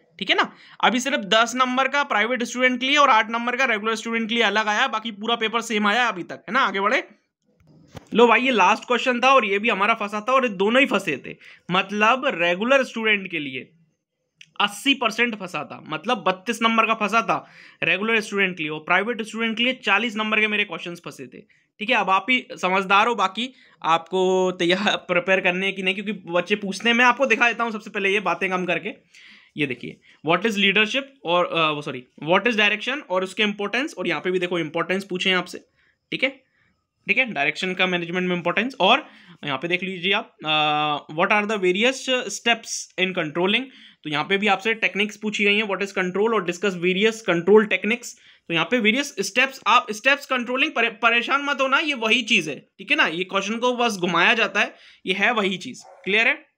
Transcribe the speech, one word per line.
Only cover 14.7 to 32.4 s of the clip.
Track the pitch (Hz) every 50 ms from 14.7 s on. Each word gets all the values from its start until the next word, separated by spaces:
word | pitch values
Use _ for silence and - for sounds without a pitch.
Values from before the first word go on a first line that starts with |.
| 208 - - 277 277
परसेंट | 269 240 220 214 233 240 240 214
फंसा | 208 - 175 - 151 143
था, | - 120 127 - -
मतलब | 151 151 151 214 254 214 156
बत्तीस | 185 185 185 - - 233 226 226
नंबर | 226 226 226 226
का | 214 226
फंसा | 220 208 196 208 233 214
था | 175 170 143 - - - - - - - _ -
रेगुलर | 160 175 185 202 220 226 220
स्टूडेंट | 208 208 202 196 196 185 180
के | 175 156
लिए, | 151
और | 156 151
प्राइवेट | 156 - 175 185 202 220 240 - 226
स्टूडेंट | 214 - 220 233 226 220
के | 220 240
लिए | 247 254
चालीस | 254 - 214 196 202 226 247 202
नंबर | 214 214 214 214 214
के | 214 214
मेरे | 208 208 208
क्वेश्चंस | 208 165 156 - 180 175 170 -
फंसे | 156 143 - 135
थे, | 127 - - - _ _ _ _ _ _ _
ठीक | 214 208
है। | 254
अब | 226 196 185
आप | 190 190 190 -
ही | 254 247 - - - 160 -
समझदार | 180 185 190 196 185 202 196 214
हो, | 240 240
बाकी | 208 190 190 202 214 233 262 254 _ _ _ _ _ -
आपको | 160 165 165 170 - - 185 185 185 185 185 185 185 180 180
तैयार | 180 170 180 196 208 202 -
<laughs> | - - -
प्रिपेयर | 180 175 175 190 190 190
करने | 190 185 175 185 190 196 190
की | 196 190
नहीं, | 185 190
क्योंकि | 202 202 202 214
बच्चे | 180 - 165 170 175 175 - 208
पूछते | 208 208 190 196 - - 233
हैं। | 233
मैं | 233 254
आपको | 247 240 254 277
दिखा | 240 220 208 240 240
देता | 226 214 233
हूँ | 233 220
सबसे | 214 - 208
पहले | - 214 196 190
ये | 190 214
बातें | 196 180 170 170 196 185
कम | 190 180 180
करके। | 175 170 165 - 220 277 - _ _ _ - - - - - _ _ _
ये | 151 147
देखिए, | 139 127 - - - - - _ _ _ _ -
what | 143 170 175 175
is | 233 208
leadership | 202 196 196 190 208 214 214 220 262 269 - - _ -
और, | 160 170 175 175
अ, | - - 165 160 156
वो | 151 147 147
सॉरी, | 160 135 127 123 _ _ - 147
what | 151 175 196